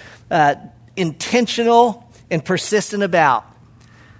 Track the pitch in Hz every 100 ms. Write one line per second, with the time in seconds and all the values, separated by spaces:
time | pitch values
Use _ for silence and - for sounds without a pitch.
0 | - - - 170 147 139 - - - -
1 | 170 135 - 247 233 - 233 233 240 196
2 | - - - 165 - 180 - 208 - 202
3 | 196 175 147 117 - - - - - -
4 | -